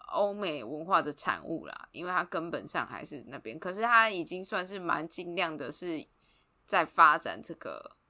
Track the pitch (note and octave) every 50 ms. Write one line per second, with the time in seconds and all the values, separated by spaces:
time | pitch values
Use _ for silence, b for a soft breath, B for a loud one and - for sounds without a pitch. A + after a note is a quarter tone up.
0 | - - - E3+ G#3 G3+ G3+ G#3 G3+ F3 D3+ C#3 G#2+ A2+ D3+ D3+ E3 F3+ F#3+ E3
1 | C#3 D3 C#3+ - - - G2 E2 - - E3 - - - - - - - - -
2 | E3+ F3+ F3+ F3+ F3 F3 - E3+ E3 E3+ D#3+ B2 G2 - - E3 A2+ - A#2+ F2
3 | - - D3+ B2+ - A2+ C3+ C3 - A2 A#2 D#3 - F#3 F#3 G#3 A3+ A#3+ A#3+ A3+
4 | A3+ A3 G3+ F3 D#3 - F3+ F#3 F#3+ - A3 F#3+ F3+ F#3 G3+ F#3+ F3 E3 D3 D3+
5 | D#3 E3+ - - F3+ F3 E3+ F#3 F3+ E3 D#3 D3 C3+ A#2+ D3 - F3+ F3 D#3+ D3
6 | - - _ _ _ _ _ _ _ _ _ _ _ - - F3+ D#3+ - - F3
7 | E3 D3+ D3+ E3 - G#2+ E2 - - - E3 - - G2 C2+ - - - - _
8 | _